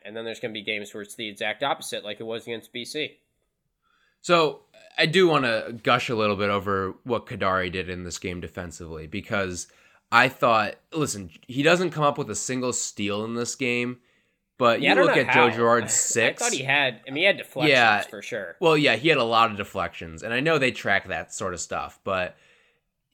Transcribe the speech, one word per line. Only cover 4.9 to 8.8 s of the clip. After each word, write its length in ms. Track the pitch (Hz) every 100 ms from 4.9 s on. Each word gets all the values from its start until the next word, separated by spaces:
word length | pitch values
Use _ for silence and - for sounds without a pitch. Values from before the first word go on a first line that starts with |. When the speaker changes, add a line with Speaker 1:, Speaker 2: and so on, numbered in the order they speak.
| -
Speaker 2:
I 80 | 160
do 220 | 185 180
wanna 460 | 147 127 110 85 117
gush 260 | - 123 -
a 60 | 110
little 220 | 107 98
bit 120 | 101
over 460 | 101 95 98 95 -
what 220 | 127 113 -
Kadary 440 | 101 98 95 90
did 200 | 92 90
in 160 | 90 87
this 120 | -
game 220 | 98 87
defensively, 640 | 85 - 87 80